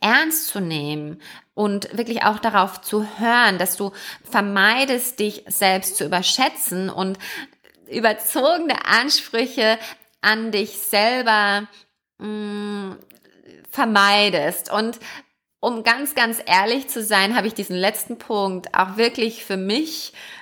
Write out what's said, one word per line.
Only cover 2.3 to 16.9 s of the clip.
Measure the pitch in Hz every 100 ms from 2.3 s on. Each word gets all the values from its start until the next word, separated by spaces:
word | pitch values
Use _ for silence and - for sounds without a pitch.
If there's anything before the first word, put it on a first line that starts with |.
| 214
darauf | 226 208 190 -
zu | - 208 214 -
hören, | 233 240 233 185
dass | 180 -
du | 202 - - - -
vermeidest, | 226 202 202 202 240 269 247 240 -
dich | 214 208 -
selbst | - 196 190 190 -
zu | 151
überschätzen | 180 185 - 269 - - 180 190
und | - 190 190 - - 277 _ _ _ -
überzogene | - 220 214 - 302 269 339 320 - -
Ansprüche | 220 269 - - 226 254 254 220 220 - - _ _
an | 208 220 226
dich | 208 220 -
selber, | - 208 214 254 240 214 202 202 208 - _ _ _ _
mm, | 208 214 208 208 208 208 196 - - _ _ _ - - -
vermeidest. | - 240 208 202 208 208 180 147 185 -
Und | 208 226 233 - - - _ _ _
um | 226 233
ganz, | 226 240 285 -
ganz | 233 226
ehrlich | - 185 208 254
zu | 262